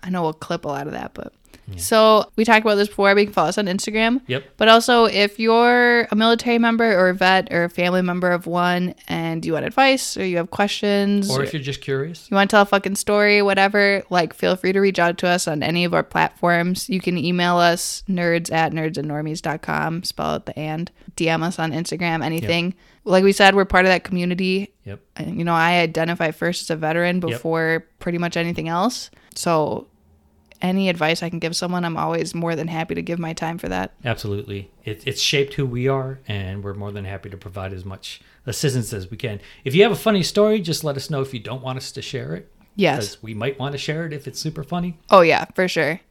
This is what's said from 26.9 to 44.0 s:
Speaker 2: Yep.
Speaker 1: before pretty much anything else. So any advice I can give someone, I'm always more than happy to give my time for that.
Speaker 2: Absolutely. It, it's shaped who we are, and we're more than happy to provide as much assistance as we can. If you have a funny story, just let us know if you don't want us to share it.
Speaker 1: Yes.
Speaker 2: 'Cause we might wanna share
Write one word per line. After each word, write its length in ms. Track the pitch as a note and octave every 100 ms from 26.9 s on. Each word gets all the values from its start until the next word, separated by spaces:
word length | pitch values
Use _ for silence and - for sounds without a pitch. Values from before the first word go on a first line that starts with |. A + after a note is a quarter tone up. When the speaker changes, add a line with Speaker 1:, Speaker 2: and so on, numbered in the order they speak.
| E3 F3 F3+
Speaker 2:
Yep. 80 | E3+
Speaker 1:
before 560 | D#3+ E3 E3 D#3+ E3 D#3+ _
pretty 180 | - E3+
much 180 | E3+ E3
anything 320 | E3+ E3+ D#3+
else. 420 | E3+ G#3 B3 - _ _
So 520 | - - E3 D3+ - - _ _ _ _ _ _ _
any 260 | F3+ F#3+ F#3+
advice 340 | F3 D3+ E3
I 60 | E3+
can 120 | E3+
give 140 | E3
someone, 300 | E3+ F3 F3+
I'm 140 | F3 D#3+
always 360 | D#3+ E3 D#3+
more 220 | E3+ E3+ E3
than 120 | D#3+
happy 260 | E3 E3
to 80 | E3+
give 160 | E3+ E3+
my 160 | E3
time 240 | E3 D#3+ E3
for 100 | E3+
that. 240 | F#2 F#2+ _
Speaker 2:
Absolutely. 680 | B2+ A2 G#2+ G2+ G2+ G2+ F#2+ _
It, 180 | - G#2
it's 160 | - C3+
shaped 320 | - C#3+ C#3
who 120 | - C3+
we 220 | A#2+ B2+
are, 320 | C3+ C3 C3 -
and 380 | G#2 F#2+ G2
we're 80 | G2+
more 180 | G2 G2+
than 140 | G2+
happy 240 | G2 G2 G2+
to 80 | F#2+
provide 380 | G2+ F#2+ F#2+
as 100 | F#2+
much 380 | F#2+ F#2+ - - _ _ -
assistance 480 | - D#3 B2+ A2
as 160 | G#2+ F#2
we 80 | G#2+
can. 220 | B2 G2+ - -
If 100 | C#3
you 80 | C#3
have 100 | A3
a 40 | F#3
funny 260 | A3 G3+
story, 400 | F3 - G#3 G#3+
just 200 | E3+ D#3
let 140 | D#3 C3+
us 140 | -
know 100 | D3
if 140 | C3+
you 60 | B2
don't 200 | G#2 B2+
want 140 | B2+ C3
us 160 | -
to 80 | -
share 340 | - C3 B2+
it. 160 | E3+ - _ _ -
Speaker 1:
Yes. 320 | F3+ C#3 G#2 -
Speaker 2:
'Cause 60 |
we 120 | A2
might 240 | G#2+ A#2+ C#3
wanna 180 | C3 C3+
share 300 | - D#3